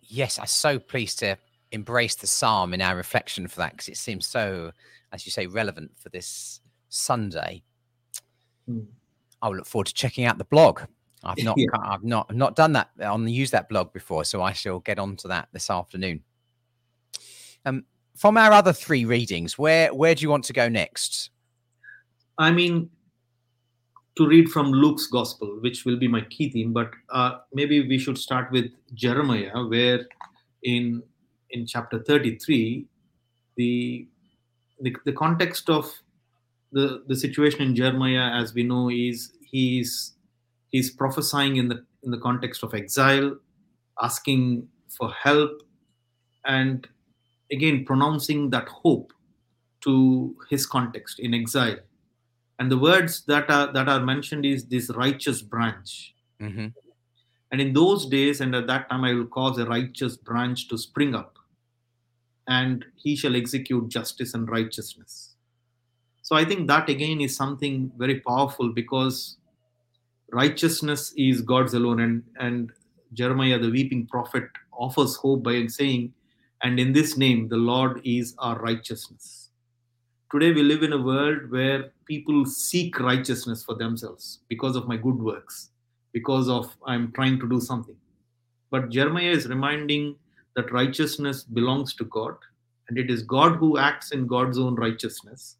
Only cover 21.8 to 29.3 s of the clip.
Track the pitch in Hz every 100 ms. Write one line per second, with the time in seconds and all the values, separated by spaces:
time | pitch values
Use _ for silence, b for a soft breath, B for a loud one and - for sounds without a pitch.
21.8 | B B _ _ _ - 160 170 175 170
22.8 | 165 _ _ _ _ _ _ _ _ _
23.8 | _ _ _ - 151 165 160 156 139 135
24.8 | 147 151 - 123 117 - 104 104 120 123
25.8 | 127 120 123 117 110 - 143 120 113 117
26.8 | 117 - _ 127 127 127 - 135 143 147
27.8 | 127 135 135 123 - 127 120 127 120 -
28.8 | _ 117 120 127 147